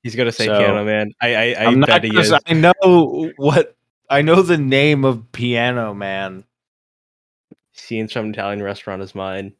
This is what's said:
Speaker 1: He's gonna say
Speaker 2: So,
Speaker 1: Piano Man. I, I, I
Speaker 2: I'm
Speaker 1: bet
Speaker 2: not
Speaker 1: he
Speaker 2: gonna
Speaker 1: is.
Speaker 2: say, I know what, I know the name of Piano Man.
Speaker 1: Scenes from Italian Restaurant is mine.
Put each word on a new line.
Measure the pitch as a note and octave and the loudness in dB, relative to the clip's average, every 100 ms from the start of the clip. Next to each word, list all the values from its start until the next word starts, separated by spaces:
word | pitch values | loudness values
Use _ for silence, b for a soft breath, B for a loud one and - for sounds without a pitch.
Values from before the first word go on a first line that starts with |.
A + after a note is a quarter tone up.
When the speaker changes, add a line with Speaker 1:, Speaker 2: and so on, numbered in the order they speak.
Speaker 1:
He's | B2 | -8
gonna | A2+ A#2+ | -2 -4
say | - A2 | -2 0
Speaker 2:
So, | G#2 | 2
Speaker 1:
Piano | G2+ G#2 | 2 0
Man. | G#2+ G#2+ G#2+ - | -2 -2 -4 -4
I, | A#2+ | -2
I, | A2+ A#2 | 0 -2
I | A#2+ | 0
Speaker 2:
I'm | A2+ B2+ | 2 4
Speaker 1:
bet | D3 | 4
Speaker 2:
not | - | 2
Speaker 1:
he | A2+ | 2
Speaker 2:
gonna | G#2+ | 0
Speaker 1:
is. | D#3+ | 2
Speaker 2:
say, | D#3 - | 2 2
I | |
know | D#3+ E3+ F3+ F#3+ F3 D#3 D3 D#3+ - | 2 4 4 4 4 4 -2 -8 -2
what, | C#3+ D3+ D#3 _ _ _ _ | 0 2 0 _ _ _ _
I | C#3+ | 0
know | D3+ F3 | 4 4
the | F3 E3+ | 4 0
name | C3+ C3+ D3 C#3+ | 2 2 2 2
of | C3+ A#2 A#2 | 0 -2 -10
Piano | - A#2+ A#2+ A#2+ B2 A2 | -8 -4 -2 -2 -2 -6
Man. | G2+ G2+ G2 F#2+ F#2+ _ _ _ _ _ _ _ _ _ _ _ _ _ - | -8 -8 -8 -8 -12 _ _ _ _ _ _ _ _ _ _ _ _ _ -20
Speaker 1:
Scenes | - A2+ A2 | -10 -8 -6
from | B2 G#2+ | -6 -8
Italian | G#2 G2 G2+ | -8 -8 -6
Restaurant | G2+ G2+ - F#2+ | -8 -10 -12 -12
is | F#2+ | -12
mine. | G2 F#2+ F#2+ G2 | -10 -10 -10 -12